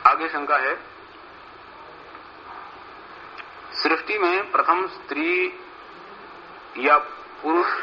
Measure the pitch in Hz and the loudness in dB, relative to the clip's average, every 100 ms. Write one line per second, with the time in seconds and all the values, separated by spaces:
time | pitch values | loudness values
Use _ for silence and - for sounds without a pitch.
0 | - 147 160 151 143 143 135 - - - | 6 6 2 -2 2 2 2 -2 -6 -18
1 | - - - - - - - - - - | -18 -18 -18 -18 -18 -18 -18 -18 -16 -16
2 | - - - - - - - - - - | -16 -16 -16 -16 -14 -14 -14 -14 -16 -16
3 | - - - - - - - - 151 160 | -16 -16 -16 -14 -16 -16 -8 -2 2 2
4 | - 208 175 185 202 170 160 175 185 - | 0 2 2 2 2 4 4 4 2 -6
5 | - 147 165 180 185 - - - - - | -6 0 2 4 2 -2 -14 -16 -18 -16
6 | - - - - - - - 117 139 147 | -16 -16 -16 -16 -16 -18 -12 0 6 6
7 | - - - - 147 170 - - | 6 -6 -14 -4 4 4 4 0